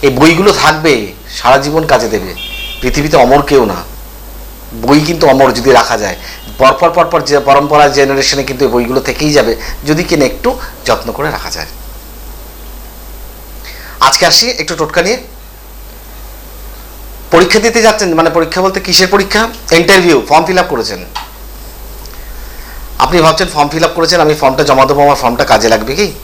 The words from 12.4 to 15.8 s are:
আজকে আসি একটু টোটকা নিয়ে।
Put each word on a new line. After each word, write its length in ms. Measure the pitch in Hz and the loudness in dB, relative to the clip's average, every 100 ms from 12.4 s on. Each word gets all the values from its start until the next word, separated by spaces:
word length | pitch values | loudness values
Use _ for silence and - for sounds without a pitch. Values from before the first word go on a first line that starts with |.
| - - - - - - - - - - - - - - - - | -18 -18 -18 -18 -18 -18 -18 -16 -16 -18 -18 -18 -16 -16 -16 0
আজকে 260 | 135 - 175 | 0 2 2
আসি 240 | 165 240 | 2 0
একটু 240 | 247 151 | -4 -6
টোটকা 280 | 165 156 - | -4 -2 0
নিয়ে। 160 | 170 254 - - - - - - | 0 -2 -6 -20 -20 -20 -20 -20